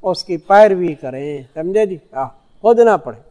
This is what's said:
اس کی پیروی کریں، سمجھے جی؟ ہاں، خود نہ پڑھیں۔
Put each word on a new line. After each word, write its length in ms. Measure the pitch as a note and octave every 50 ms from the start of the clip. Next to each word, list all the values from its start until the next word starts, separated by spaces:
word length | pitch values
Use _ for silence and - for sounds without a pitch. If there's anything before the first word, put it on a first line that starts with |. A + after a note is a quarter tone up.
اس 220 | - F#3+ F3+ - -
کی 140 | - F3+
پیروی 560 | D#3+ _ - G3 G3+ G#3+ G#3+ G3 F3+ F3+ E3+ D3+
کریں، 500 | C#3+ - C3 B2+ C3 C#3 D3 D3 C#3+ C3 B2+ _
سمجھے 320 | D#3 D#3+ F3 G3 G#3+ A3
جی؟ 120 | G3 F#3 D3+ _ _ -
ہاں، 140 | E3 E3+ E3+ - _ _ _ _ -
خود 180 | - G#3+ A#3+ A3+
نہ 180 | A#3 A3+ G#3 E3 -
پڑھیں۔ 200 | B2 A2 - _ _